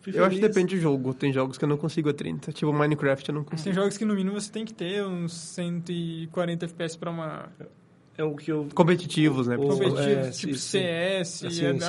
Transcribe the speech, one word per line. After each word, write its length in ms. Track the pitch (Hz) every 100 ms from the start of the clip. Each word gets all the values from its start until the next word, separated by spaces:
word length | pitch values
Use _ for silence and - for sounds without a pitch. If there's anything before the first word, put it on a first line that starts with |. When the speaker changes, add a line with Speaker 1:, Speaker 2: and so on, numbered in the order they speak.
Speaker 1:
Fui 120 | - 185
Speaker 2:
Eu 60 | 185
acho 100 | 190
que 60 |
Speaker 1:
feliz. 140 | 208 196
Speaker 2:
depende 200 | 180 190
do 60 |
jogo. 320 | 160 139 127
Tem 180 | 131 143
jogos 240 | 131 131 131
que 60 |
eu 60 | 151
não 80 | 147
consigo 320 | 160 - 151
a 40 |
trinta. 380 | 143 165 160 -
Tipo 220 | 147 151
Minecraft 560 | 147 147 151 143 135 -
eu 60 | 147
não 80 |
Speaker 3:
Tem 80 | 147
Speaker 2:
consigo. 240 | 160 156 185
Speaker 3:
jogos 200 | 196 196
que 80 | 220
no 100 | 202
mínimo 240 | 190 202
você 100 | 202
tem 140 | 220 220
que 80 |
ter 300 | - 170 202 196
uns 280 | 175 170
cento 580 | 170 - - 175 175 170
e 360 | 175 170 165 165
quarenta 340 | 180 175 170 170
F 80 |
P 100 | -
S 140 | 165 160
pra 140 | 175
uma 360 | 165 160 151 - - - - _ _ _ -
Speaker 1:
É 60 |
o 100 | 156 143
que 160 | -
eu 160 | 151 147
Speaker 2:
Competitivos, 720 | 147 170 180 170 156 151 131 120
né? 80 | 123
Speaker 1:
o 120 | 139
Speaker 3:
Competitivos, 320 | 135 135 135
Speaker 1:
é, 300 | 139 135 131
Speaker 3:
tipo 220 | 123 -
Speaker 1:
sim, 0 |
sim. 40 | 135
Speaker 3:
C 220 | - 196
S, 680 | 180 165 180 190 180 - 180
Speaker 1:
Assim, 180 | 170 170
Speaker 3:
é, 140 |
Speaker 1:
sim. 60 | 135